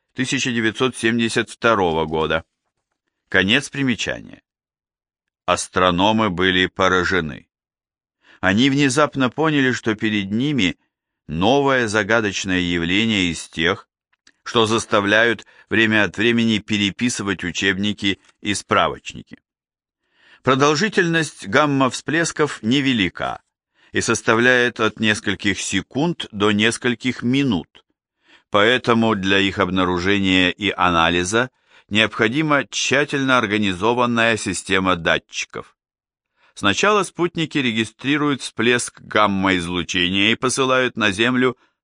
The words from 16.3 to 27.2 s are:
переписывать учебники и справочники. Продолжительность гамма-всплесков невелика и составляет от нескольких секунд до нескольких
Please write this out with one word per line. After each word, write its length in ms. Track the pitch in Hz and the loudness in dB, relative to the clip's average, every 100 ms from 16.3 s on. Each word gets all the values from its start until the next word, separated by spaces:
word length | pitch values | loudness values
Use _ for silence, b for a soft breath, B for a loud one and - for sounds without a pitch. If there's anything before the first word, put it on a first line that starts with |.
| 117 113 107 | 2 0 -2
переписывать 840 | - 107 101 - 120 - 101 92 | -2 -2 -2 -2 -4 -2 -4 -4
учебники 760 | 87 80 98 95 104 95 98 92 b b | -6 -2 -2 0 -4 -4 -4 -6 b b
и 140 | 104 98 | -6 -6
справочники. 840 | - 101 80 62 - 62 - - _ _ _ _ _ _ b b b b | 0 0 0 -2 -14 -18 -18 -20 _ _ _ _ _ _ b b b b
Продолжительность 1080 | - 131 143 147 208 196 170 165 151 - 98 | 0 2 4 2 0 0 0 0 -2 -8 -2
гамма-всплесков 1160 | 123 151 135 127 - - 160 160 - 151 - | 0 2 2 0 -2 -4 -2 -2 -2 -4 -4
невелика 760 | 107 139 135 120 87 - 64 57 _ _ _ b b | -2 0 2 0 0 -4 -8 -8 _ _ _ b b
и 100 | 101 | -4
составляет 800 | 104 110 - 113 120 123 123 117 | -2 0 2 2 4 4 2 0
от 200 | 110 - | -4 0
нескольких 600 | 110 104 - 92 101 92 | -2 -2 -4 -4 -2 -4
секунд 640 | - 95 - 131 170 160 - | -4 -4 -4 -2 -2 -4 -8
до 200 | 104 104 | 0 2
нескольких 720 | 104 110 - 127 117 127 - | 4 2 0 -4 -2 -4 -4